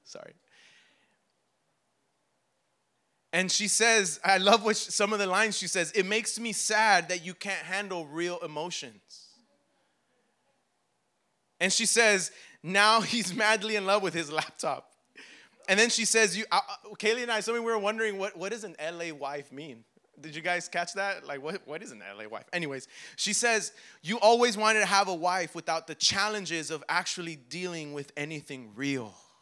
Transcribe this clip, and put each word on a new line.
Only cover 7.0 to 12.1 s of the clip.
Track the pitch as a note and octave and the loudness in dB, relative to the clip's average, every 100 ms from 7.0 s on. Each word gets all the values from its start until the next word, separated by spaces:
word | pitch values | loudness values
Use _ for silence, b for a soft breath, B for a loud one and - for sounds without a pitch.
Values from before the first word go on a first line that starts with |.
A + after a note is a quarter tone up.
| E3 | 2
that | F3+ E3 | -6 -8
you | |
can't | F3+ G3+ F#3+ | -10 -8 -8
handle | D#3 F#3+ G3+ F#3 D3+ | -4 -6 -4 -6 -8
real | D3+ F3 F3 | -6 -4 -4
emotions." | - D3+ E3+ E3+ C3+ G#2 _ - - _ _ _ _ _ _ _ _ _ _ _ _ _ _ _ _ _ _ _ _ _ _ _ | -8 -8 -8 -8 -12 -16 _ -20 -20 _ _ _ _ _ _ _ _ _ _ _ _ _ _ _ _ _ _ _ _ _ _ _
And | F3+ | 0
she | - A3+ | 2 2
says, | A3 A3+ | 4 6